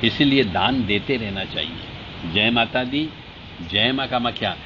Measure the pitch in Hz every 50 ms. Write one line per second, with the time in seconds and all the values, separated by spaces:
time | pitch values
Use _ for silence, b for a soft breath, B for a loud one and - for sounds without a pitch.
0 | - 117 - - 151 139 135 139 127 104 85 90 92 110 131 135 117 98 104 101
1 | - - 139 123 113 104 95 95 95 - - 90 76 78 82 - - - - -
2 | - - - - - 85 80 98 107 113 120 120 117 113 - 127 127 123 131 147
3 | 156 156 - - - - - - - - - - 85 85 92 104 107 120 131 135
4 | 135 123 127 123 117 120 113 - 113 101 87 80 -